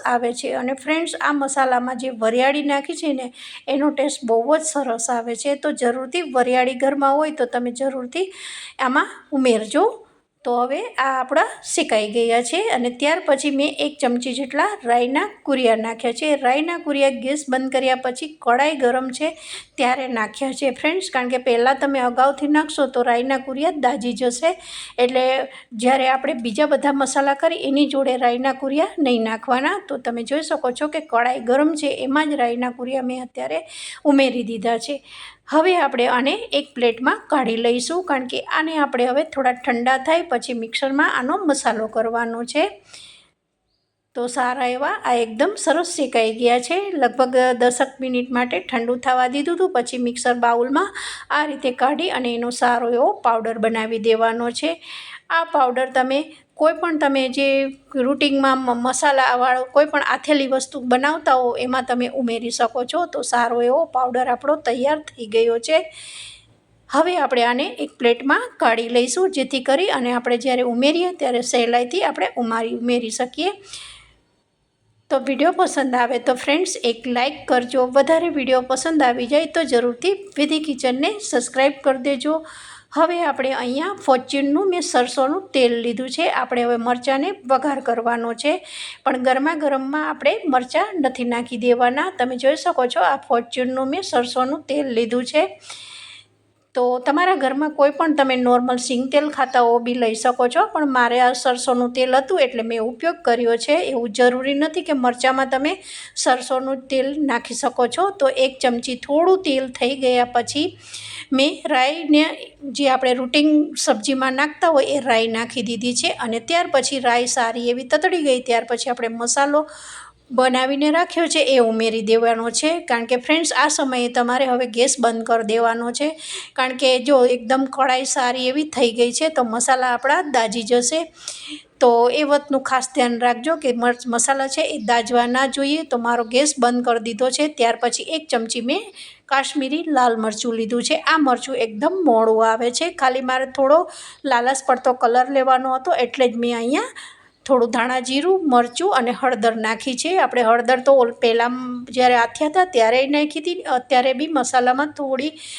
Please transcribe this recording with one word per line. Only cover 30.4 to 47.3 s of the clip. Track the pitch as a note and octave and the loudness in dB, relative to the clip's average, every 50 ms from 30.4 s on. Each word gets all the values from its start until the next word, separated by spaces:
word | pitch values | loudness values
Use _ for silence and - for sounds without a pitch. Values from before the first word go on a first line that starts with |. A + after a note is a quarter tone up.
શકો | D#4 - E4 D#4 C#4 B3 | -2 -4 -4 -2 -2 -4
છો | B3 - D4+ D4+ | -2 -4 -4 -4
કે | D#4 D#4 | -4 -6
કઢાઈ | D#4 - A#3+ A3+ A#3+ B3 B3+ C#4 | -4 -2 0 0 2 0 -2 -2
ગરમ | A3+ A#3 B3 C#4 D4+ D#4+ E4 | 0 0 2 4 2 2 0
છે | D4+ D4 C#4 - - B3+ | 0 -2 -4 -4 -4 -4
એમાં | C4+ C4+ D4+ D#4 D4 | -2 0 0 0 0
જ | D4 | 0
રાઈના | C4+ A#3+ A#3+ A#3+ B3 B3 B3 | 0 0 0 0 -2 -4 -4
કુરિયા | B3 C4 B3 B3 C4+ C4+ | -6 -6 -6 -4 -4 -4
મેં | B3+ B3 B3+ B3+ | -4 -4 -6 -8
અત્યારે | B3+ B3 - B3+ B3+ C#4 D4+ E4 E4 - - - - - - - - | -10 -12 -10 -8 -6 -6 -6 -6 -6 -10 -14 -16 -16 -16 -14 0 2
ઉમેરી | D4+ C#4 C#4 C4+ B3+ A3+ B3 | 4 4 6 4 4 2 -2
દીધા | A3 G#3+ A3+ G#3+ G#3+ A#3 A#3 A3+ | -4 -4 -6 -4 -2 -2 -2 -2
છે. | - C#4+ C#4+ C#4 - - - - - - - _ _ - | -4 -6 -8 -8 -10 -16 -20 -20 -20 -20 -20 _ _ 0
હવે | C#4 D#4 D#4+ F#4 F4+ | 2 4 4 4 4
આપણે | F4 D4 - - A#3+ A#3+ B3+ | 4 2 2 2 2 2 2
આને | B3 A#3+ B3+ C#4 F4+ A4+ A#4 - - C#4+ | 2 2 2 0 0 -2 -4 -4 -4 -4
એક | C#4+ - - | -4 -4 -4
પ્લેટમાં | A#3+ A#3+ A#3 A3+ A#3 B3+ D4 G#4 A4 - - | 0 0 0 0 0 0 0 0 0 -2 -2
કાઢી | D#4+ C#4 B3+ A3+ A3+ | 0 0 0 0 0
લઈશું, | A3+ A#3 A#3 A#3+ B3 B3 - E4 F4+ F#4 | 0 2 2 2 0 -2 -2 -4 -4 -2
કારણ | - C#4+ C4 C4 | -2 -2 -2 -2
કે | B3 - - | -4 -6 -8
આને | - - - D#4 D#4 D#4+ D#4+ | -6 -2 -2 -2 -2 0 0
આપણે | D#4 C#4+ C4+ - A#3+ A#3+ | 0 0 0 0 0 0
હવે | B3+ B3 C#4+ D#4+ | 2 2 0 -2
થોડા | D#4+ - C#4 B3+ B3 | -2 -4 -2 0 0
ઠંડા | B3 B3 - C4 A#3+ A#3 A#3+ B3+ C4 C4 | 0 0 -2 -2 -2 0 2 0 0 0
થાય | C4 D#4 D#4+ E4+ | 2 2 0 0
પછી | E4+ E4+ B3+ A#3 - - B3 | 0 -2 -4 -4 -4 -6 -6
મિક્સરમાં | A3+ A3+ A3+ - - C#4 C4+ C4+ C#4+ D#4+ F#4 - C4+ | -6 -6 -8 -4 -4 -2 0 2 2 2 2 2 0
આનો | B3 C4 E4+ G#4 | -2 -2 -2 0
મસાલો | F#4+ D4+ C#4 C4+ - B3 A3 G#3+ G#3+ | 0 0 0 0 0 0 0 0 -4
કરવાનો | G#3+ - A3+ A3+ A3+ A#3 A#3 A#3 A3+ A#3 A#3 A#3+ | -2 -2 -2 -2 0 -2 -2 -2 -4 -4 -6 -8
છે. | B3 - D4 F4 G4+ F#4+ - _ _ - - - - - - _ _ _ _ _ _ _ _ _ _ _ _ _ _ _ _ _ _ _ | -4 -2 -2 -2 -2 -4 -10 _ _ -20 -20 -20 -20 -20 -20 _ _ _ _ _ _ _ _ _ _ _ _ _ _ _ _ _ _ _
તો | B3+ A#3+ | -8 -6
સારા | B3 A#3+ C#4 B3 B3 B3+ C4+ B3 | -4 -2 -2 -2 -2 -2 -2 -2
એવા | B3 B3 B3+ C#4+ E4 G#4 - - | -2 -2 -2 -2 -4 -4 -2 0
આ | - B3 | 0 0
એકદમ | A#3 A#3 A3+ A3 A3 D4 G4 G#4+ - | 0 0 -2 0 0 0 0 0 0
સરસ | - E4 D4 E4 E4+ - - | 0 0 2 2 0 -2 -2
શેકાઈ | - C#4 B3 - A#3 A3 A3 A3 | -4 -2 0 2 2 2 2 0
ગયા | A#3 A#3+ A#3 A#3+ B3 | 2 2 2 2 2
છે. | B3 - E4+ F#4+ G4+ G4+ | 0 -2 -2 -2 -2 -4
લગભગ | F#4 D4 B3 A#3+ A#3+ C4+ C4 B3 | 0 0 0 0 2 0 0 2